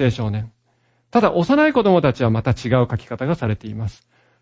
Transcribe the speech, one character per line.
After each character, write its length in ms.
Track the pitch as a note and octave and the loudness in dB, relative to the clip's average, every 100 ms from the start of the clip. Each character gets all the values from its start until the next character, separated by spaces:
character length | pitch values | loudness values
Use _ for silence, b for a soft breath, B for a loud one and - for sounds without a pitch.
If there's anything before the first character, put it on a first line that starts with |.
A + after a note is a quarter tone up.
青 100 | B2+ | -2
少 200 | A2 A2 | 0 -4
年。 200 | G#2 A2+ _ _ _ _ _ _ | -4 -8 _ _ _ _ _ _
た 100 | A#3+ | 2
だ 120 | G#3 | 2
幼 360 | F3 E3+ C#4+ D#4 | 2 2 2 2
い 40 | |
子 120 | C4 | 2
供 160 | G3+ F3+ | 4 4
た 140 | C#3+ | 2
ち 100 | A#2+ | 2
は 60 | A#2 | 0
ま 120 | A2+ | 0
た 100 | C3 | -2
違 0 | |
う 360 | - A#2+ B2+ A#2+ | -2 0 0 0
書 60 | A2 | -4
き 80 | |
方 220 | - A#2 C3+ | -8 -6 -4
が 80 | |
さ 120 | E3 A2+ | -2 -4
れ 80 | |
て 140 | G#2+ A2 | -4 -8
い 60 | |
ま 140 | G#2+ G#2+ | -8 -8
す。 200 | - _ _ _ _ | -10 _ _ _ _